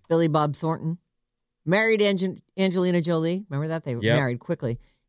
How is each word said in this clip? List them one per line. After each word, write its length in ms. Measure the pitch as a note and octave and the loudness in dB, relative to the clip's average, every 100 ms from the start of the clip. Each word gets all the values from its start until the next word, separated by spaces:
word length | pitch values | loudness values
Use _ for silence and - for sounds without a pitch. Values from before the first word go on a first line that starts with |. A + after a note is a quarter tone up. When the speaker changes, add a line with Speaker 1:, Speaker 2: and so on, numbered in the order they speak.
| - | 0
Speaker 1:
Billy 200 | E3 E3 | 2 2
Bob 280 | D3+ D3 C#3 | 2 0 -2
Thornton. 420 | D#3+ E3 D#3+ E3+ _ _ _ _ _ _ | -4 -4 -6 -8 _ _ _ _ _ _
Married 360 | D3+ G3 A3+ A3 | 0 2 2 2
Ange-, 400 | G3+ G3 F#3+ - _ - | 2 2 -2 -6 _ -2
Angelina 440 | F#3+ F3+ F3+ F3 | 0 2 2 2
Jolie. 420 | E3 E3 E3 F#3 G#3 | 0 0 0 -2 -6
Remember 200 | C#3+ D#3 | -6 -4
that? 160 | E3 | -6
They 100 | C#3+ | -6
were 80 | A#2 | -2
Speaker 2:
Yep. 140 | G#2+ A#2+ | 2 2
Speaker 1:
married 240 | C3 B2 | 2 -4
quickly. 380 | - E3+ A#2+ A#2+ - _ | -6 -4 -4 -6 -12 _